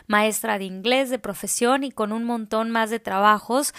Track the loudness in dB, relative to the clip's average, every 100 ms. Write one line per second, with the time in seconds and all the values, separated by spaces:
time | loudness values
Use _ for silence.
0 | 0 2 2 0 -2 -2 -4 -4 0 0
1 | 0 -4 -6 -8 -4 0 2 2 -2 -4
2 | -4 -2 -4 -4 -2 -2 0 0 0 -2
3 | -2 4 6 4 2 -2 -2